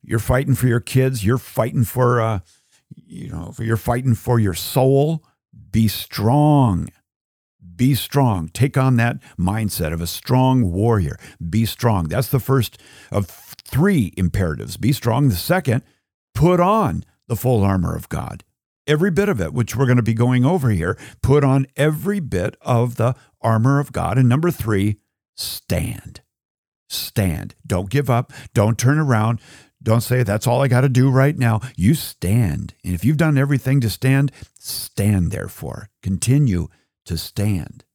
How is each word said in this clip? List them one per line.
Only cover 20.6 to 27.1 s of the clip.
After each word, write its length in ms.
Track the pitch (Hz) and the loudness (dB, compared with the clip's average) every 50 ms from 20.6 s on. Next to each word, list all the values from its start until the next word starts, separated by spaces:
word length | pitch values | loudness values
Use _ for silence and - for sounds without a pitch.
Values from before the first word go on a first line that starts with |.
| 131 127 | 0 0
here, 280 | 107 87 80 87 - - - - - _ | 0 0 0 -2 -4 -6 -10 -20 -16 _
put 220 | - - 139 147 139 | 0 2 2 4 4
on 240 | 135 131 139 135 - _ | 4 2 2 0 -2 _
every 460 | - 143 156 156 143 123 190 208 208 | 0 0 0 0 -2 -4 -4 -4 -4
bit 340 | 165 120 - 90 87 110 - _ | -4 -4 -4 -2 -2 -4 -6 _
of 340 | _ - 127 117 120 123 120 | _ 0 0 0 0 -2 -2
the 180 | - 113 123 127 - _ _ _ _ | -2 -2 -2 -2 -4 _ _ _ _
armor 380 | - 113 110 110 110 131 139 143 | -2 0 0 2 2 2 2 2
of 120 | 143 - | -2 -4
God. 260 | - - 85 85 98 | -6 -6 -4 -2 2
And 120 | 131 131 120 | 4 4 4
number 220 | 117 147 160 175 | 4 2 2 -2
three, 480 | - - - 110 107 95 98 104 104 _ _ _ _ _ _ _ _ | -2 -2 -4 -2 0 0 0 0 -2 _ _ _ _ _ _ _ _
stand. 840 | - - - - - _ _ - - - 58 - - - - - - _ _ _ _ _ _ _ _ _ _ _ _ _ | -12 -12 -10 -10 -12 _ _ -4 -4 -4 -6 -8 -12 -14 -18 -20 -20 _ _ _ _ _ _ _ _ _ _ _ _ _
Stand. 680 | _ - - - - | _ -10 -10 -10 -6